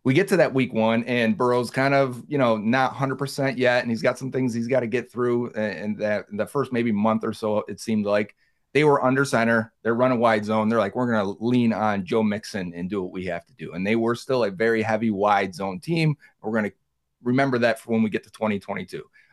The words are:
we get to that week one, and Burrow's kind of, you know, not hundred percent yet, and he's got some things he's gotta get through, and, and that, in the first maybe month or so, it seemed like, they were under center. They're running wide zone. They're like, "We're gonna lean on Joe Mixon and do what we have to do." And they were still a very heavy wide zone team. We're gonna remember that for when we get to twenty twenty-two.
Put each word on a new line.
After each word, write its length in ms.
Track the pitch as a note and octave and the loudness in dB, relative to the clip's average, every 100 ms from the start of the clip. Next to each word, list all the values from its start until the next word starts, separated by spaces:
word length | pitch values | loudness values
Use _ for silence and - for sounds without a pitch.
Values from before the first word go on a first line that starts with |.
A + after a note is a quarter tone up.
we 100 | B2+ | 2
get 140 | C#3 E3 | 2 4
to 80 | F3+ | 4
that 160 | C#3 | 4
week 200 | C3 B2 | 2 0
one, 300 | A2 A2 A#2 | 2 2 2
and 340 | A#2 B2 A2+ G#2 | 0 0 2 2
Burrow's 320 | B2 B2 A2+ | 2 2 0
kind 240 | C3+ C#3 | 0 2
of, 300 | C#3 C3+ A#2+ - | 2 2 -2 -6
you 100 | C#3+ | 0
know, 200 | A#2+ A2 | 2 2
not 360 | G#2 C3 C3 | 2 2 0
hundred 240 | A2+ C3+ C3 | 0 -4 -2
percent 400 | C#3 - C3+ B2 | -6 -2 -2 0
yet, 240 | B2 B2 | 2 2
and 80 | A#2+ | 0
he's 100 | A2 | 0
got 160 | B2+ B2 | 0 -2
some 140 | C3+ | -4
things 220 | C3 B2+ | -2 -2
he's 140 | A#2 A#2 | -2 0
gotta 200 | C3 A#2+ | 0 0
get 240 | A#2+ A2+ | -4 -4
through, 400 | A#2 A#2+ A#2+ A#2+ | -4 -2 0 -2
and, 260 | G#2+ G#2+ D#2+ | -4 -4 -4
and 200 | G#2 G#2 | -6 -4
that, 260 | G#2+ G#2 - | -2 -2 -4
in 60 | G#2 | -6
the 80 | G#2+ | -4
first 260 | C#3+ B2 | -2 -2
maybe 200 | A#2+ A#2+ | -2 0
month 320 | G#2 A2 A2 | 0 0 0
or 100 | A2+ | -2
so, 260 | G#2+ G#2+ G#2 - | -4 -2 -2 -4
it 120 | G2+ | -10
seemed 260 | - A2 G2+ | -2 -2 2
like, 300 | G#2 G#2+ _ _ _ _ | 0 -2 _ _ _ _
they 120 | C#3 D3+ | 2 4
were 180 | C#3+ | 4
under 220 | B2+ C3 C3+ | 4 2 2
center. 480 | A#2+ A2+ A#2 A2 _ | 2 2 2 0 _
They're 120 | A2+ A#2 | -4 0
running 240 | B2+ B2 | 2 2
wide 260 | A2+ G#2+ G#2 | 2 2 0
zone. 240 | A2 G#2+ | 0 2
They're 100 | A2+ | 2
like, 160 | G2+ A#2+ | 0 -2
"We're 160 | A#2+ | -2
gonna 240 | A2+ G2 - | 0 -2 -4
lean 320 | A2+ B2 A#2+ | 0 2 2
on 320 | G2 G#2+ G2+ F2+ | 0 0 -2 -2
Joe 180 | A2+ | 0
Mixon 500 | G#2+ G#2 - G2+ F2+ | 0 -2 -6 -8 -8
and 160 | E2+ F2+ | -8 -6
do 140 | G2+ | -6
what 80 | F2+ | -6
we 140 | F#2 F#2 | -8 -6
have 200 | E2+ - | -8 -10
to 60 | _ | _
do." 180 | D#2+ | -12
And 120 | D#2+ G2 | -6 -2
they 120 | A2+ | 0
were 180 | A2+ A#2+ | 0 -2
still 300 | - C3 G#2+ | -2 -2 -2
a 40 | |
very 320 | F#2+ A2+ A2+ | 0 0 0
heavy 300 | G#2+ A2 A2+ | 0 0 0
wide 420 | G2 G#2 G2+ G2 | 0 2 2 0
zone 280 | F2 G2 F#2 | -4 -8 -6
team. 340 | - E3+ D#3 C#3+ - _ | -4 0 2 0 -8 _
We're 120 | - | -4
gonna 180 | A2+ G#2 - _ _ _ _ | -2 -2 -6 _ _ _ _
remember 380 | A#2+ C3 C#3 B2 | 0 2 2 2
that 200 | A#2+ A2 | 2 0
for 120 | - | -2
when 100 | A2+ | 0
we 80 | A2 | 0
get 140 | A2 | -2
to 80 | - | -8
twenty 280 | - G#2+ G2+ | -6 -4 -4
twenty-two. 440 | - G2+ F#2 D#2+ - _ _ | -6 -10 -10 -14 -16 _ _